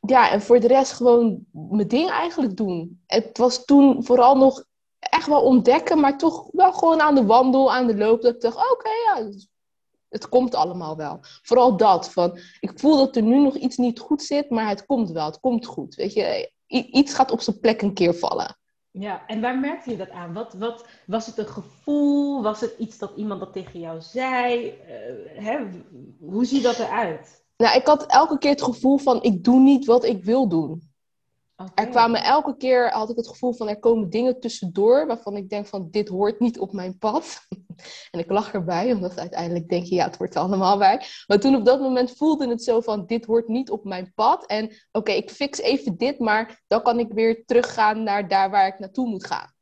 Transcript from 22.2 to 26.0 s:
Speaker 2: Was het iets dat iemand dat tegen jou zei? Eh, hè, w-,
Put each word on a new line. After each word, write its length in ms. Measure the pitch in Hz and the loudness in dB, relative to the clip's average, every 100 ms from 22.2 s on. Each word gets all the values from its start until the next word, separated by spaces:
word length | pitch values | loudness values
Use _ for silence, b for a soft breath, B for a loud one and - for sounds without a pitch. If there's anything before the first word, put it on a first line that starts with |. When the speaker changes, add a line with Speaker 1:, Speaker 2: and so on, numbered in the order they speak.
| 285 277 | 0 -2
Speaker 2:
Was 180 | 214 214 | -4 -4
het 140 | 226 - | -8 -8
iets 200 | 220 - | -12 -12
dat 140 | 202 - | -14 -10
iemand 240 | 208 190 | -10 -8
dat 120 | 185 | -10
tegen 280 | 196 180 175 | -14 -14 -14
jou 200 | 165 165 | -14 -14
zei? 680 | 165 240 262 254 247 240 226 | -12 -8 -4 -2 -2 -4 -6
Eh, 760 | - - 113 - - - - | -14 -20 -16 -14 -14 -16 -14
hè, 260 | 214 277 202 | -8 -8 -8
w-, 600 | 90 - 135 | -14 -20 -20